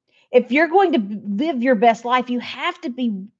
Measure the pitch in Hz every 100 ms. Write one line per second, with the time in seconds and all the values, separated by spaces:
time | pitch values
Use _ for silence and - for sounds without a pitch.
0 | _ _ _ 254 240 277 320 359 370 277
1 | 196 214 202 202 320 262 262 220 233 226
2 | 240 254 247 247 - 247 330 349 311 247
3 | 240 196 196